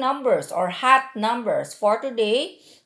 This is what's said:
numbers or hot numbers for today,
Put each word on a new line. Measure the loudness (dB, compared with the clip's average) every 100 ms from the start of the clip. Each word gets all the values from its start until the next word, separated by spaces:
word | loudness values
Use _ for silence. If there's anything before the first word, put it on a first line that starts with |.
numbers | -2 -2 0 0 0
or | -4 -4
hot | -2 4 4 4 -4
numbers | -2 -2 -2 -2 -2
for | -2 0 0
today, | -2 -2 0 0 -2 -10 -20 -20